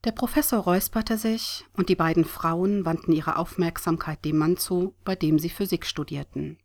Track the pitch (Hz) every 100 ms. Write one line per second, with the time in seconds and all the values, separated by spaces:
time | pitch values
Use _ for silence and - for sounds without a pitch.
0 | 240 220 247 - 294 226 185 180 - 226
1 | 214 220 220 226 - - - - 180 180
2 | 165 165 160 - 165 165 190 202 170 160
3 | - 156 160 - 175 - 170 - - 165
4 | - 151 151 151 156 180 - 180 185 -
5 | - 185 156 156 170 - 196 165 - -
6 | 147 143 143 - 151 156